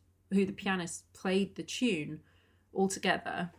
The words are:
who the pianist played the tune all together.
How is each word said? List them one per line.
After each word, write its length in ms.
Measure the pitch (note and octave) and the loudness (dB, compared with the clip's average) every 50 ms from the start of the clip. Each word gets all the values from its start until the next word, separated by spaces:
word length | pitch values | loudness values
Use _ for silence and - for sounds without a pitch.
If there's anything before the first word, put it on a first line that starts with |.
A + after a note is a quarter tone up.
| _ _ _ _ _ - | _ _ _ _ _ 0
who 120 | G3 G3 G3 | 2 2 2
the 60 | F#3+ | 2
pianist 600 | G3 - - G3+ F#3+ F#3 E3+ E3+ - - - _ | 0 -2 -2 0 0 0 -2 -4 -8 -10 -14 _
played 420 | - - - - F#3 G3 G3 F#3+ - | -12 -6 -2 0 2 2 2 0 -4
the 60 | - | -8
tune 580 | E3 - - - B3+ A#3+ G3 D#3 D3+ D3+ D#3 D3+ - _ _ _ _ _ _ _ _ _ | -10 -8 -4 0 0 2 2 0 -2 -4 -8 -10 -14 _ _ _ _ _ _ _ _ _
all 160 | - - F#3+ F#3+ | 0 2 2 2
together. 640 | - - - F#3+ F3+ - - - D#2+ F2+ - F3 - | 2 2 2 2 2 2 0 -4 -4 -4 -4 -6 -8